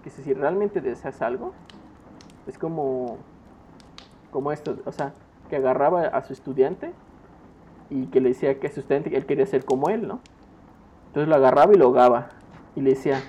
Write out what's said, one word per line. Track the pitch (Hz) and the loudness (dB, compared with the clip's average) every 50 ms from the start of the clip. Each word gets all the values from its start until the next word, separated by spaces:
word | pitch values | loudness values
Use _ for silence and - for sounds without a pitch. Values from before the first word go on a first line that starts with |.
| - | -18
Que | 143 | -18
si, | - - | -18 -14
si | 135 147 135 | -4 -4 -2
realmente | 147 143 147 175 196 208 202 202 185 | 0 0 -2 0 0 -2 -2 -4 -4
deseas | 135 131 120 - - 139 131 - | -4 -4 -8 -6 -10 -12 -8 -6
algo, | 139 120 123 - 240 370 - - - - - - - - - - - - - - - - - - - | -6 -4 -4 -6 -8 -12 -14 -16 -20 -20 -20 -20 -20 -20 -20 -20 -20 -20 -20 -20 -20 -20 -20 -20 -18
es | - - - | -18 -12 -10
como, | - 160 165 156 143 135 131 127 127 120 113 - - - - - - - - - - - - - - - - - - - - - _ - | -8 -8 -6 -4 -4 -4 -4 -4 -6 -8 -10 -14 -18 -20 -20 -20 -20 -20 -20 -20 -20 -20 -20 -20 -20 -20 -20 -20 -20 -20 -20 -20 _ -10
como | - 139 135 147 | -8 -6 -4 -4
esto", | 151 147 - 156 - - - | -6 -6 -8 -10 -10 -8 -10
o | - | -14
sea, | - - 147 139 - - - _ _ _ - - | -8 -8 -10 -10 -10 -18 -20 _ _ _ -14 -8
que | 156 | -4
agarraba | 143 135 127 131 131 139 151 180 175 | -2 0 0 0 2 2 2 2 0
a | 165 - - 131 - | -2 -2 -4 -6 -6
su | - | -8
estudiante | 135 - - 139 127 127 131 147 185 - - 339 - - - - - - - - - - - - - - - - - - - - | -16 -14 -12 -8 0 0 0 0 0 -8 -12 -14 -14 -16 -20 -20 -20 -20 -20 -20 -20 -20 -20 -20 -20 -20 -20 -20 -20 -20 -16 -8
y | 143 135 127 | -6 -6 -6
que | - - 131 | 0 0 2
le | 131 127 | 2 2
decía | 127 - - 139 135 135 | 0 0 -2 -2 -2 -2
que | - 147 | -6 -8
su | - - | -8 -10
estudiante, | 135 - 143 143 160 160 - | -4 -2 -2 -2 -2 -2 -4
él | 135 135 | -4 -2
quería | - 147 156 151 | -2 0 0 0
ser | 139 - 131 - | 0 0 -4 0
como | - 131 131 143 165 | 0 -2 0 0 -2
él, | 214 233 208 - | -2 -2 -4 -8
¿no? | - 254 - - - _ - - - - - - - - - - - - - - | -10 -12 -14 -20 -20 _ -20 -20 -20 -20 -20 -20 -20 -20 -20 -20 -20 -20 -20 -8
Entonces | - 139 151 156 | -6 -4 0 2
lo | 156 | 4
agarraba | 143 135 131 - 143 151 190 208 | 6 6 6 6 6 8 8 8
y | |
lo | 185 143 | 8 8
ahogaba. | 120 131 127 123 123 120 123 127 - - - - - - - - - - | 6 6 6 6 6 6 2 -2 -8 -18 -20 -20 -20 -20 -20 -20 -14 -10
Y | 139 | -2
le | 135 135 | 0 0
decía | 131 135 - 151 135 131 127 | 0 0 0 -2 -2 -2 -6